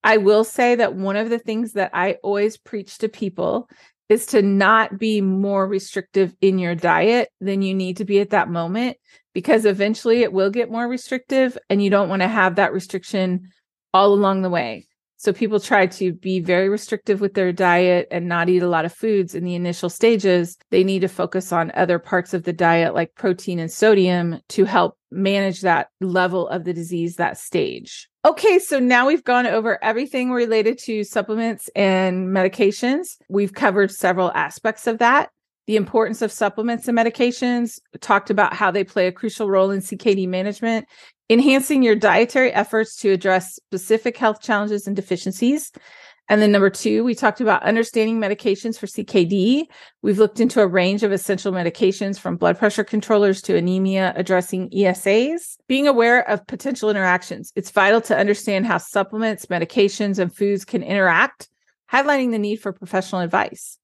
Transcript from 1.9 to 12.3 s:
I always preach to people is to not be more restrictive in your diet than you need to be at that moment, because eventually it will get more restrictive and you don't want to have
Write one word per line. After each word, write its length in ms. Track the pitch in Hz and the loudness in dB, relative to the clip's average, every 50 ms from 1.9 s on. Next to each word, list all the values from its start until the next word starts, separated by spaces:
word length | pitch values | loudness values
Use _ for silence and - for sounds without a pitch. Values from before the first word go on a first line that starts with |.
| - | -2
I 200 | 170 180 202 175 - - | -2 -2 -2 -4 -4 -4
always 320 | 202 202 202 208 220 214 | -4 -2 0 -2 -2 -4
preach 420 | - _ - - 208 190 - - - | -8 _ -12 -12 -12 -12 -12 -10 -8
to 100 | 226 214 | -8 -8
people 600 | - - 220 190 180 - 180 170 - 240 247 _ _ _ _ _ _ _ _ _ | -6 -6 -8 -8 -6 -4 -4 -2 -4 -4 -6 _ _ _ _ _ _ _ _ _
is 180 | 214 247 - | 0 0 2
to 160 | - - 220 | 0 0 2
not 560 | 196 202 196 196 196 190 220 220 - - 196 196 | 2 4 2 4 4 6 6 4 2 0 -4 -4
be 220 | 226 220 214 208 | -2 -2 0 0
more 480 | 196 190 190 190 196 196 202 196 190 190 | 0 0 0 0 -2 0 0 -2 -2 -2
restrictive 680 | 202 190 190 - - 202 190 _ - 196 190 170 - _ | -4 -6 -6 -6 -8 -10 -10 _ 0 0 0 0 0 _
in 180 | - 196 190 185 | 2 2 2 2
your 160 | 180 170 175 | -2 -2 -4
diet 540 | 165 175 170 165 165 170 220 233 247 226 - _ _ | -2 0 0 2 4 4 2 2 2 0 -2 _ _
than 220 | 190 196 196 196 | -6 -4 -2 -2
you 100 | 196 190 | -2 -2
need 260 | 190 190 185 185 180 180 | -2 -2 -2 -4 -4 -6
to 60 | 208 | -4
be 140 | 190 202 196 | 0 2 0
at 120 | 202 202 | 2 2
that 180 | 208 196 - 147 | 0 0 0 0
moment, 480 | 170 170 165 165 185 226 247 247 - _ _ _ _ _ _ _ | -4 -4 -4 -4 -4 -4 -4 -4 -6 _ _ _ _ _ _ _
because 320 | _ 185 175 - 294 220 220 | _ -6 0 2 2 4 4
eventually 580 | 208 190 196 202 208 220 - - 240 226 247 | 2 2 2 -2 -2 -2 -2 0 0 2 2
it 100 | 233 - | 2 0
will 180 | 185 190 190 202 | 0 0 0 0
get 220 | 202 240 233 - | 0 -2 -4 -4
more 160 | 220 226 240 240 | -4 -6 -6 -6
restrictive 680 | 254 254 - - 262 254 _ - 277 262 262 254 247 - _ _ | -6 -8 -8 -8 -8 -10 _ -2 0 0 0 0 -2 -10 _ _
and 160 | 196 202 202 | 0 2 2
you 60 | 196 | 2
don't 180 | 202 202 202 165 | 2 2 2 0
want 140 | 196 190 | 0 -2
to 40 | 180 | -2
have 300 | 190 | 0